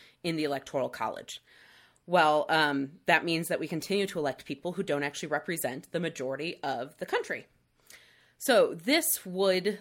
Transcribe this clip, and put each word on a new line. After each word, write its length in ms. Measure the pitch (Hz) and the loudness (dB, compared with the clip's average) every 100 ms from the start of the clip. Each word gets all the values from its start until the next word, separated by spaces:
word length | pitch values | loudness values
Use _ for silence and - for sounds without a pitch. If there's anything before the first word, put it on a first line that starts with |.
| - _ | -20 _
in 120 | 170 160 | -4 -2
the 80 | |
electoral 440 | 147 139 - 143 127 | -2 -2 -4 -2 -2
college. 540 | - 110 - - - _ - - - _ _ - | -4 -6 -6 -12 -16 _ -20 -20 -20 _ _ 0
Well, 400 | 175 151 151 - | 4 6 4 4
um, 440 | 160 147 139 139 - - | 4 4 2 -2 -4 2
that 180 | 160 | 2
means 240 | 170 165 170 | 2 -2 -2
that 120 | 170 | -4
we 80 | 156 | -4
continue 380 | 160 - 202 196 | -6 -2 -2 0
to 100 | 202 | -2
elect 260 | 143 - | -2 -4
people 280 | - 139 175 | -8 -8 -6
who 100 | 175 | -4
don't 200 | - 143 | -2 -2
actually 240 | 143 - 156 | -2 -6 -4
represent 640 | 151 - 165 127 123 - | -4 -2 -4 -4 -6 -6
the 80 | 165 | -4
majority 580 | 170 165 131 135 165 - | -4 -4 -6 -4 -6 -6
of 340 | 139 123 139 - | -4 -4 -6 -10
the 80 | - | -4
country. 400 | 466 - 127 - _ _ _ _ - _ _ _ - | -4 -4 -8 -12 _ _ _ _ -20 _ _ _ -4
So 360 | - 220 - | 4 6 6
this 500 | 165 190 320 320 - | 2 2 2 2 -2
would 540 | 185 180 196 185 196 196 | -4 0 2 2 0 -4